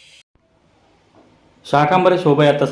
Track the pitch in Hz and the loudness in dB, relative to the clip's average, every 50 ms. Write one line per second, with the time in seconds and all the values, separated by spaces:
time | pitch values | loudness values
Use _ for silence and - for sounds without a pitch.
0 | _ _ - - _ _ _ _ _ _ _ _ _ _ _ _ _ _ _ _ | _ _ -20 -20 _ _ _ _ _ _ _ _ _ _ _ _ _ _ _ _
1 | _ _ _ _ _ _ _ _ _ _ _ _ - - - 143 151 - 185 185 | _ _ _ _ _ _ _ _ _ _ _ _ -8 -4 -2 0 0 0 0 0
2 | 180 185 180 175 - 156 139 147 151 147 139 - - - | 2 0 0 0 0 0 0 2 2 2 0 0 -2 -4